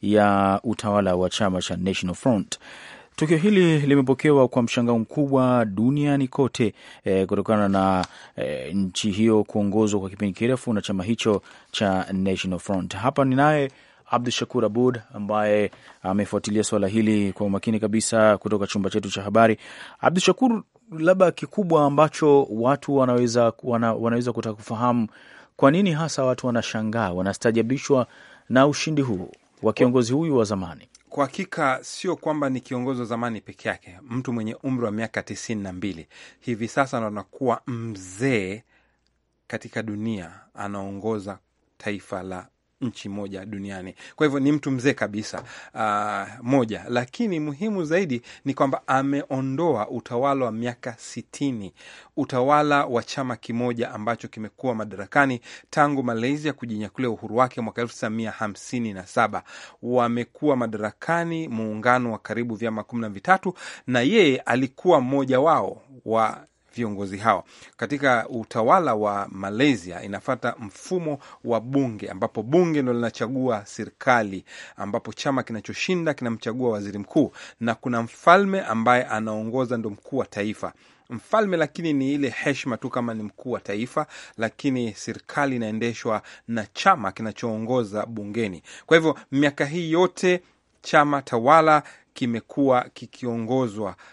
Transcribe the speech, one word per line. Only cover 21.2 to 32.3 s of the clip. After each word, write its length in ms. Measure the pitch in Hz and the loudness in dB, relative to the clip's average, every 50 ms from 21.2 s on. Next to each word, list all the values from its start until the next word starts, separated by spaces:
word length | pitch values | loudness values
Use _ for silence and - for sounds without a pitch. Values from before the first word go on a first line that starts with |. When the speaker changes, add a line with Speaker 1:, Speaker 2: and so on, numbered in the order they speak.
| 185 170 | 6 4
Speaker 1:
kikubwa 540 | 156 - - - - - 214 175 165 156 147 | 4 0 -8 -8 -4 -2 0 2 4 4 4
ambacho 580 | 143 143 143 151 151 - - - 151 143 139 139 | 4 6 6 4 4 4 2 6 8 8 8 6
watu 520 | - 104 110 117 127 139 135 - - 143 135 | 4 -2 0 2 2 2 2 0 0 2 2
wanaweza, 560 | 131 123 123 123 123 120 113 120 120 117 113 _ - | 4 4 4 2 2 2 4 4 4 4 2 _ -4
wana-, 300 | 127 120 117 117 117 113 | -2 0 2 2 0 0
wanaweza 400 | 107 113 117 117 120 123 123 110 | 0 0 0 0 0 -2 -2 -4
kutaka 220 | - 107 113 107 | -4 -4 -6 -8
kufahamu, 520 | 104 107 - - 107 120 123 120 120 113 107 - - - - - - - _ _ _ | -10 -10 -10 -6 0 2 2 2 2 0 -2 -4 -14 -20 -20 -20 -20 -20 _ _ _
kwa 140 | - 135 | 4 4
nini 200 | 147 175 208 196 | 6 4 2 2
hasa 320 | 160 147 165 151 - - 135 | 2 0 -2 -4 -2 0 0
watu 240 | 127 127 120 - 127 | 0 0 0 -2 -2
wanashangaa, 640 | 117 117 107 - - 113 110 110 107 117 113 95 | 0 0 -2 -2 -4 -4 -4 -2 0 0 0 0
wanastajabishwa 960 | 87 90 92 98 98 - - 120 113 113 110 113 131 139 - - 143 131 120 - - - - - - - _ _ | 0 0 -2 -2 -2 0 0 2 2 2 2 0 -2 -4 0 2 2 2 2 -2 -6 -20 -20 -20 -20 -20 _ _
na 180 | 113 131 135 147 | 4 4 4 4
ushindi 340 | 143 - - 160 160 143 | 4 0 -2 -2 0 0
huu 300 | 139 127 110 90 92 - - _ _ _ _ _ - | 0 0 -2 -4 -6 -10 -14 _ _ _ _ _ 0
wa 100 | 110 107 | 0 2
kiongozi 400 | - - 127 123 131 123 110 127 | 4 2 4 4 4 2 2 0
huyu 240 | 143 165 165 143 127 | 0 0 2 2 2
wa 60 | 113 | 2
zamani? 440 | 101 107 95 92 85 82 - - _ _ - _ _ | 2 0 -4 -4 -8 -10 -16 -20 _ _ -20 _ _
Speaker 2:
Kwa 160 | - - 143 | -4 -2 -2
hakika 540 | - - - 196 - - - 156 135 131 127 - | -2 -2 -8 -10 -8 -4 -2 0 0 0 0 -4
sio 320 | - - - - 190 170 | -12 -14 -8 -4 -4 -4
kwamba 340 | - - 165 | -4 -2 -4